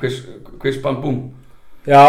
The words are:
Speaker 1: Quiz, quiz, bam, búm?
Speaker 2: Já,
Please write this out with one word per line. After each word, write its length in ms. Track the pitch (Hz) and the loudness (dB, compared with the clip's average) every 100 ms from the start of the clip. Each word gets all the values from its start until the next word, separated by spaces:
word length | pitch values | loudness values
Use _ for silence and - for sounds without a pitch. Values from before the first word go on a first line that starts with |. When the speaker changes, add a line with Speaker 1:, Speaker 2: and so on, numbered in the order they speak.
Speaker 1:
Quiz, 160 | 127 123 - - - - | -12 -12 -16 -20 -20 -10
quiz, 160 | 135 135 | -8 -8
bam, 160 | 147 127 | -8 -8
búm? 180 | 143 123 127 - _ _ - - - | -8 -10 -12 -20 _ _ -20 -16 0
Speaker 2:
Já, 160 | 143 | 4